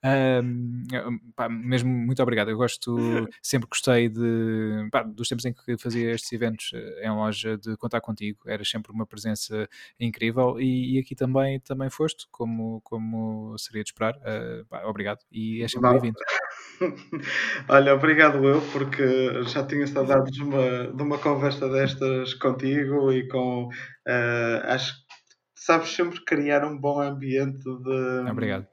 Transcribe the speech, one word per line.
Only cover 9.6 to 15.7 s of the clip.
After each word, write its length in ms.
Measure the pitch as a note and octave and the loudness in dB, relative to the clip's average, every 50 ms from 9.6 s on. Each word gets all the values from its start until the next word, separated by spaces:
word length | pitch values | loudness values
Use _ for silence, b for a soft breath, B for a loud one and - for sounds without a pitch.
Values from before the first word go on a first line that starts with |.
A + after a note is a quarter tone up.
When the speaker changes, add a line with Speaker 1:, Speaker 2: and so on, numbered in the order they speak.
| G#2+ - B B B B B _ | -6 -6 B B B B B _
Speaker 1:
incrível 600 | A#2+ A#2 G#2+ - A2+ A2+ A2+ B2+ B2+ B2 B2+ A2+ | -4 -4 -2 -2 -2 -2 2 4 2 2 2 2
e, 380 | C3 C3 B2+ B2+ B2+ B2+ C3 C3 | 0 0 0 0 0 0 0 0
e 20 | |
aqui 160 | C3 - C3 | 0 -2 -4
também, 460 | - C3 B2+ C3 C3+ C3+ C#3 C3+ C3 | -4 -2 0 2 2 2 2 0 -4
também 280 | _ - C#3 C3 C3+ C3+ | _ -8 -6 -4 -4 -6
foste, 380 | - - D#3 D#3+ - - - _ | -2 -2 -2 -2 -2 -6 -14 _
como, 520 | - - A#2+ A2+ A2+ A2+ A2+ A2+ A2+ A2 _ | -8 -6 -4 -4 -4 -4 -4 -6 -6 -8 _
como 760 | - - A2+ A2 A2 A2+ A2+ A2 A2 A2 A2 A2 A2 A2 G#2 | -10 -8 -6 -6 -4 -4 -4 -4 -4 -4 -6 -8 -10 -10 -10
seria 260 | - - - G#2+ G#2+ | -12 -8 -6 -8 -8
de 60 | - | -8
esperar. 300 | - - A2+ A2 A#2 C#3+ | -4 -2 -2 -2 -2 -2
Eh, 420 | - A2+ A2 G#2+ A#2 A#2 A#2 A2+ A2 _ | -6 -6 -6 -6 -6 -8 -8 -10 -12 _
pá, 140 | - - E2+ | -12 -8 -8
obrigado 340 | G#2+ G#2+ G#2 - G#2 G#2+ - _ _ | -6 -6 -4 -4 -4 -4 -6 _ _
e 320 | _ A2+ A2 A2 A2 A2+ A#2 | _ -8 -6 -6 -4 -4 -4
é 40 | |
sempre 180 | A2+ | -4